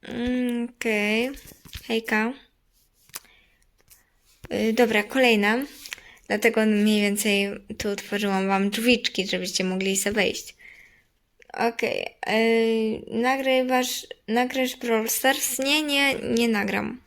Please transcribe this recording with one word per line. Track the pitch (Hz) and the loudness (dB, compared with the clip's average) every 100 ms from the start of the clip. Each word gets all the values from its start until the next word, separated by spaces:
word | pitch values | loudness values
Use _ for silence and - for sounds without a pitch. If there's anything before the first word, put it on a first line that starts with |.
| - | -10
Ym, | 240 240 254 247 240 240 - | -6 -2 0 0 -2 -6 -4
okej. | 233 214 208 220 247 277 - - - - - | 0 0 2 0 0 -6 -18 -20 -18 -18 -4
Hejka. | 226 226 220 220 277 _ _ _ _ _ _ _ - _ _ _ _ _ _ _ - _ _ _ _ - | -4 0 0 0 -4 _ _ _ _ _ _ _ -18 _ _ _ _ _ _ _ -20 _ _ _ _ -8
Yy, | 202 220 | -2 0
dobra, | 220 233 214 | 4 4 4
kolejna. | 208 262 254 220 202 233 285 - - - - - _ | 0 2 4 4 4 0 -2 -12 -16 -16 -18 -20 _
Dlatego | 202 233 226 220 | 2 2 4 2
mniej | 208 208 214 | 4 4 2
więcej | 202 202 220 202 196 202 - 214 | 2 0 0 0 0 -6 -14 -8
tu | 214 | -6
otworzyłam | 202 - 208 208 190 190 | -6 -6 -4 0 0 2
wam | 196 196 | 2 0
drzwiczki, | 208 233 240 240 - 190 | 0 2 2 0 -4 -4
żebyście | 185 180 - | -4 -4 -4
mogli | 185 185 190 196 | -2 -2 -2 0
sobie | 202 214 | 0 0
wejść. | 185 - - - - - - _ _ _ _ _ - | 0 -2 -10 -20 -20 -20 -20 _ _ _ _ _ -18
Okej. | - 233 226 220 50 50 _ - | -4 -2 0 -2 -2 -6 _ -2
Yy, | 214 226 226 226 226 220 220 - 226 | 2 4 4 2 2 0 -2 -4 -2
nagrywasz, | 247 269 262 262 254 254 247 - - - - | 0 0 2 2 2 2 0 -4 -10 -16 -2
nagrasz | 226 247 254 254 - | 0 0 0 -2 -4
Brawl | 240 220 226 | 0 0 0
Stars? | - 262 277 - - | 0 0 0 -2 -2
Nie, | 269 302 | 0 0
nie, | 302 277 277 - | 2 2 2 0
nie | - 226 233 | -2 0 2
nagram. | 214 202 202 208 254 | 0 -2 -2 -4 -10